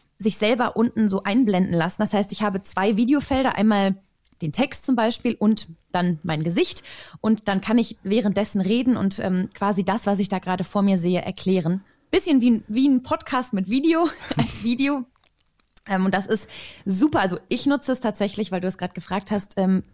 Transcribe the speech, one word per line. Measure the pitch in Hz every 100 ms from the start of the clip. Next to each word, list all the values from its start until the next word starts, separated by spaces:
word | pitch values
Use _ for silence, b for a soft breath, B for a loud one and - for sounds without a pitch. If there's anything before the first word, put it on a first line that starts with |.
| B _
sich | 202 -
selber | 214 240 233 -
unten | 233 - 214
so | 190
einblenden | 202 240 220 185 185 170
lassen. | 165 -
Das | 208
heißt, | 202 202
ich | -
habe | 214 190
zwei | - 185 196 208
Videofelder, | 240 285 - 269 262 -
einmal | 214 208 196 196 _ _ _ _
den | 160
Text | 170 285 - -
zum | 240
Beispiel | 220 - 240 -
und | 214 214 - 160 _
dann | 180 180 160
mein | 175 156
Gesicht. | 156 180 359 - B B B B
Und | 220 220 -
dann | 190
kann | - 233
ich | 226 -
währenddessen | 190 214 208 196 214 196
reden | 190 233 262 240
und, | 196 -
ähm, | 190 185 185 -
quasi | 202 196 185
das, | 220 202
was | 202
ich | 196
da | 190
gerade | 190 180
vor | 180 208
mir | 196 185
sehe, | 175 175
erklären. | - - 185 185 160 185 b b _
Bisschen | 480 359 269
wie | 240
ein, | 226 -
wie | 220 277
ein | 254
Podcast | 254 311 - 254 247
mit | 190 185
Video | 254 320 330 339 -
<laughs> | - -
als | 226 -
Video. | 220 240 277 285 240 _ _ _ _ _ _ - -
Ähm, | 190 190
und |
das | 190 196
ist | 214 - B B B -
super. | 190 294 294
Also | 190 175 -
ich | 247 285
nutze | 285 -
es | 254
tatsächlich, | 220 208 202 208 220
weil | 185
du | 185
es | -
gerade | 185
gefragt | - - 196 202
hast, | 208 - -
ähm, | 190 190 -